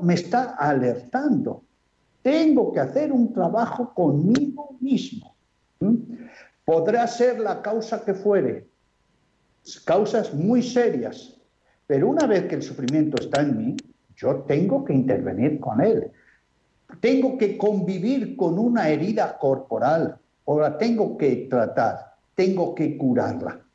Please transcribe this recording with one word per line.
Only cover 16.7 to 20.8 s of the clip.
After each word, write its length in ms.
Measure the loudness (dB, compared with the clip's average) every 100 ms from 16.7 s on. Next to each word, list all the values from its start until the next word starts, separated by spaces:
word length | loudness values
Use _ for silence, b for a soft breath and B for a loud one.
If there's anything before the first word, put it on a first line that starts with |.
| _ _ -4
Tengo 380 | 0 2 2 0
que 200 | -2 0
convivir 800 | 0 0 -2 -2 -2 -2 -2 -2
con 220 | -2 2
una 320 | 2 2 2
herida 480 | 2 0 0 -2 0
corporal, 800 | 0 0 -2 -2 2 2 0 -6 _ _ -2
o 140 | 0
la 180 | 0
tengo 400 | 0